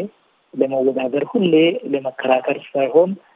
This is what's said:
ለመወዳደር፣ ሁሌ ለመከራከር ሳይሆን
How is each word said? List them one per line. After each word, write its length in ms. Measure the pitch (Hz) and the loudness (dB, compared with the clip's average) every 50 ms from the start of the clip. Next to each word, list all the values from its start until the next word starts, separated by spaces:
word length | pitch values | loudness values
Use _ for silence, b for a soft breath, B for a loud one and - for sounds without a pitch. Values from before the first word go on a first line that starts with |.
| 180 202 - _ _ _ _ _ _ _ - | -2 -8 -12 _ _ _ _ _ _ _ -4
ለመወዳደር፣ 680 | 127 135 135 135 135 131 135 127 131 131 127 123 143 - - | -2 -2 0 0 0 0 0 0 0 -4 -2 -2 -4 -4 -2
ሁሌ 260 | - 233 196 175 160 160 160 170 180 - - - | -2 0 0 2 4 4 4 4 0 -2 -6 -4
ለመከራከር 720 | 139 139 135 131 - - - 127 131 127 - - 143 143 - | -4 -4 -4 -6 -8 -6 0 0 0 0 0 -2 -6 -6 -8
ሳይሆን 460 | - - 143 135 131 123 156 180 185 196 190 b b b | -6 -4 -2 -2 2 4 2 2 2 0 -6 b b b